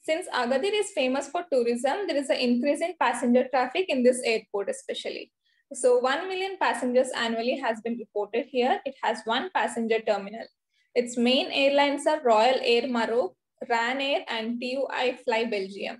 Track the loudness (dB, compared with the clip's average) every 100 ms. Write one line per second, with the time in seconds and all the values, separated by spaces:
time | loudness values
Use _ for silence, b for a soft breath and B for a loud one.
0 | -2 -4 -2 -4 0 0 0 0 -2 -2
1 | 0 0 -2 -6 0 0 2 0 0 -2
2 | 0 -2 0 0 2 2 2 0 -2 0
3 | 0 2 4 4 4 0 0 -2 0 4
4 | 4 4 0 -2 -2 -4 -4 -6 -8 -8
5 | -8 -10 -12 _ _ _ _ 0 4 4
6 | 2 -2 -4 -4 -4 -2 -2 0 2 2
7 | 2 0 -2 -2 -2 -2 -2 -4 -4 -6
8 | -6 -4 -2 -4 -4 0 0 0 -4 -6
9 | -4 -4 -2 -2 -2 -2 -2 -2 0 0
10 | 0 -2 -2 -12 -16 _ _ _ _ -2
11 | -2 2 2 4 2 2 2 4 2 2
12 | 0 2 4 6 6 4 2 2 2 0
13 | 0 0 -2 -6 _ _ -2 0 0 -2
14 | -2 -2 -2 -6 -4 -6 -4 -4 -4 0
15 | -2 -2 -2 0 0 -2 -6 -8 -10 -10